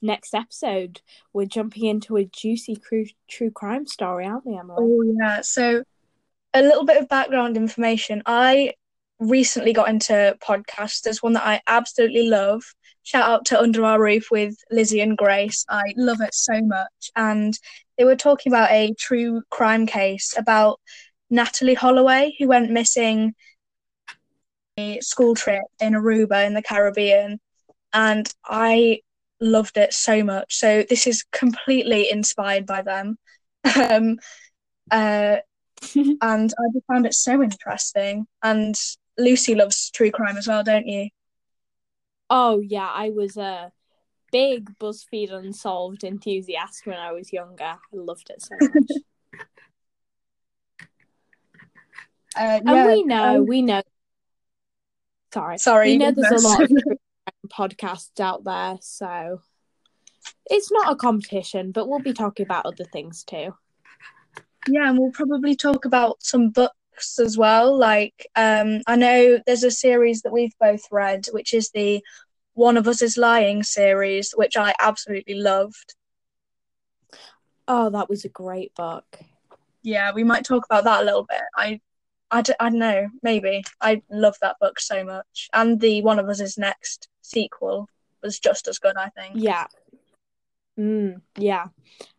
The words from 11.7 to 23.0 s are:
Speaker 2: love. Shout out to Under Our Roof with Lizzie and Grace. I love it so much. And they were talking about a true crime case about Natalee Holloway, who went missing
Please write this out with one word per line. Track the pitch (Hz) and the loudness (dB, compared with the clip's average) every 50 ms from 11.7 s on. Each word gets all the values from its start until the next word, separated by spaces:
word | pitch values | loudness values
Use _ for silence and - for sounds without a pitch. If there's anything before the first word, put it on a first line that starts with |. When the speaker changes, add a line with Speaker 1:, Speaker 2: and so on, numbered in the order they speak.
| 226 240 240 - - - 226 226 - 233 233 226 | 0 0 0 0 0 0 0 2 2 0 2 4
Speaker 2:
love. | 214 196 196 202 214 233 - - _ _ _ _ _ _ | 2 2 2 0 -2 -2 -6 -14 _ _ _ _ _ _
Shout | _ - - 254 220 226 | _ -2 0 0 2 2
out | 233 226 254 | 2 0 0
to | - 247 - | 2 2 4
Under | 233 233 220 226 226 | 4 4 2 2 2
Our | 220 220 220 | 4 4 4
Roof | 214 208 208 220 220 - | 4 4 2 0 0 0
with | 226 214 208 208 220 - _ _ | -2 -2 -2 -4 -6 -14 _ _
Lizzie | 226 226 220 214 214 208 | 0 0 2 2 2 0
and | 214 220 214 - | 0 0 0 2
Grace. | 202 196 196 202 202 208 - - - - | 2 2 2 2 0 -2 -4 -8 -6 -4
I | 202 208 202 202 202 | -4 -4 -4 -4 -2
love | 240 247 233 233 220 | -2 0 0 0 -2
it | 220 202 - | -4 -6 -4
so | - - 240 220 220 | -4 -4 -2 -2 0
much. | 220 214 196 190 190 - - _ - - - | 0 -2 -2 -2 -6 -8 -12 _ -20 -10 -4
And | 233 220 214 214 214 208 214 214 - - - - - _ _ _ - | -2 -2 0 0 0 -2 -2 -4 -6 -12 -20 -20 -20 _ _ _ 4
they | 247 | 4
were | 262 262 | 4 4
talking | 262 - 285 285 285 - 269 | 4 4 2 2 2 2 2
about | 247 233 220 - | 2 4 4 4
a | 220 214 214 214 226 | 4 4 2 0 -2
true | - - - 254 233 240 233 226 226 - _ | -8 -4 -4 -2 -2 0 -2 -4 -6 -6 _
crime | - - 233 220 220 226 226 | -4 0 2 2 2 2 0
case | 220 - 202 196 196 196 196 - - - 226 | 0 0 -2 -2 -2 -2 -4 -8 -6 -6 -2
about | 220 226 220 214 214 214 - - _ - - - - _ _ _ _ _ | 0 2 4 4 4 4 2 -2 _ -20 -20 -20 -20 _ _ _ _ _
Natalee | 240 247 233 - - - 262 254 254 | 0 0 0 0 -2 0 2 2 2
Holloway, | 247 254 254 262 254 262 262 262 269 285 302 294 - | 4 4 4 6 6 6 4 4 4 2 0 0 -2
who | 277 254 | 2 4
went | 254 240 233 220 | 4 4 4 2
missing | 226 233 226 - - 247 | 0 0 0 0 0 0